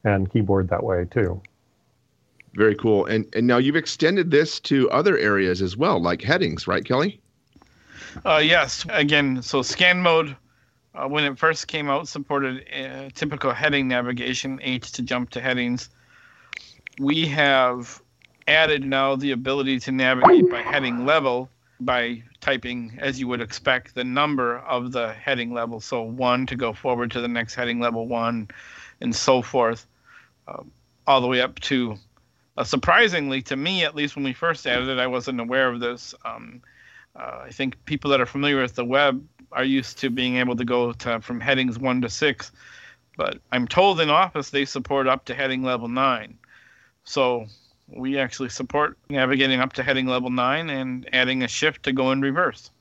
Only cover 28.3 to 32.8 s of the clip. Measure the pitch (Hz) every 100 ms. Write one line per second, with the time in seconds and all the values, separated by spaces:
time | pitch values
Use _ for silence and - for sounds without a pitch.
28.3 | 117 104 - - - - _ 123 107 -
29.3 | 131 113 131 117 113 _ _ _ - _
30.3 | _ - - - _ _ _ - 135 123
31.3 | 127 127 - - 135 117 104 _ _ _
32.3 | _ _ - 147 139